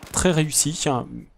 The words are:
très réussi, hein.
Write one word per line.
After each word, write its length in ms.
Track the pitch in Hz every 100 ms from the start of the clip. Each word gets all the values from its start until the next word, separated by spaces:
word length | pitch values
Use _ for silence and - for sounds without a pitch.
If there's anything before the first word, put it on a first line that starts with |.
| -
très 180 | - 185
réussi, 520 | 156 156 - 151 160 151
hein. 200 | 123 - 117 101